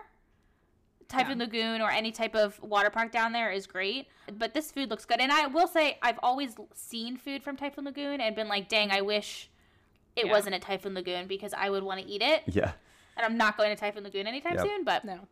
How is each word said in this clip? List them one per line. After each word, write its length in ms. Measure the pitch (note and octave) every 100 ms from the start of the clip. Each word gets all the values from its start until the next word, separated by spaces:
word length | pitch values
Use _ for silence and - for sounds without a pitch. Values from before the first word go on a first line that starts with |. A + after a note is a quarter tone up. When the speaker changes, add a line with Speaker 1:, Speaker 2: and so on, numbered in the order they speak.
| G#4+ _ _ _ _ _ _ _ _ _ -
Speaker 1:
Typhoon 320 | C4 C4 B3+
Speaker 2:
Yeah. 60 | A#3+
Speaker 1:
Lagoon 360 | A3+ A3+ A3+
or 80 | G#3+
any 200 | D#3 A3
type 240 | A3 A3+ A3
of 260 | G#3 G3+
water 260 | G#3+ G3+ G#3
park 220 | A3+ A3+
down 200 | A3+ A3+
there 200 | A#3 A3
is 140 | F#3+ F#3+
great. 400 | F#3 F#3+ B3+ - _ - G#3
But 160 | A3+
this 180 | C#4+ D#4
food 180 | C#4 C4
looks 160 | A3 -
good. 140 | A#3+
And 120 | B3+
I 160 | D4+ C#4+
will 200 | D4 F4
say, 300 | E4 D4 -
I've 180 | A#3+ A#3
always 320 | B3 C4 C4+ A3 G#3+
seen 420 | - - A3+ A#3 B3+
food 260 | C#4+ C#4
from 120 | C#4+ C#4
Typhoon 280 | C#4+ C#4+ C#4
Lagoon 360 | C#4 C#4+ C#4+
and 140 | A3 G#3+
been 120 | G#3+
like, 220 | G3+ F#3+
"Dang, 220 | A3 G#3
I 100 | G3
wish 480 | G3 G#3 G#3 - - _ _ _ _ _ _ -
it 100 | G#3+
Speaker 2:
Yeah. 60 |
Speaker 1:
wasn't 240 | G#3+ G3+ F#3
at 80 |
Typhoon 320 | - F#3+ G3+ F#3+
Lagoon 320 | F3+ F3+ F#3
because 260 | G3 G3+
I 160 | - G3
would 140 | G3
wanna 200 | G3 F#3+ F#3+
eat 160 | G3+
it." 180 | A#3+ D#4 -
Speaker 3:
Yeah. 240 | G2+ - - _ _ _ -
Speaker 1:
And 80 | A3+
I'm 120 | A#3
not 180 | G#3+ G#3+
going 140 | G#3+
to 60 | G#3
Typhoon 280 | G#3 G#3
Lagoon 220 | G3+ G3 G3+
anytime 300 | C4 E4 F4
Speaker 3:
Yep. 100 | F#4+
Speaker 1:
soon, 180 | G#4
but 220 | C4 F3 G#3
Speaker 2:
No. 140 | F3+ G3